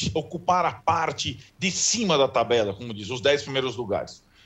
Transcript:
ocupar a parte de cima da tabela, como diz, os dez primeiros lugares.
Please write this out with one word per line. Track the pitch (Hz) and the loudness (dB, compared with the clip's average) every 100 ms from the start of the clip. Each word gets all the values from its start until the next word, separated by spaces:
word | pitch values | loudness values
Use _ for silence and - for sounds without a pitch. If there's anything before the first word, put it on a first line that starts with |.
| - | -2
ocupar | 160 - 175 - 180 | -4 -6 -6 0 2
a | 170 | 2
parte | - - 165 160 147 151 131 - _ | 0 0 0 0 -2 -6 -8 -16 _
de | 190 | -2
cima | 180 - 220 208 151 | 0 0 0 2 4
da | 135 | 4
tabela, | 127 113 120 104 | 4 4 2 2
como | 98 120 | -2 -8
diz, | 104 104 | -10 -8
os | 123 | -2
dez | 113 143 | 2 2
primeiros | 143 135 127 117 | 0 -2 -2 -4
lugares. | 110 92 - - _ _ | -4 -4 -4 -14 _ _